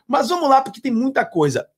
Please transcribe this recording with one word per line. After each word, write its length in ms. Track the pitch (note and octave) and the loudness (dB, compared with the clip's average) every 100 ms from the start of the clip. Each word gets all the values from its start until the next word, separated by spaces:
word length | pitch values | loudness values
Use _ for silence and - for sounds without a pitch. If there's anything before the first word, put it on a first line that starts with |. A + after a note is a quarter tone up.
| - | -6
Mas 220 | C4 A3+ | -2 -2
vamos 200 | F4 D4+ | -2 4
lá, 120 | C4+ | 2
porque 180 | C4+ - | 2 -6
tem 100 | C4+ | -4
muita 340 | A3+ C4 C4 | -2 -2 -2
coisa. 400 | - F3 D3 B2 - | -2 0 0 0 -6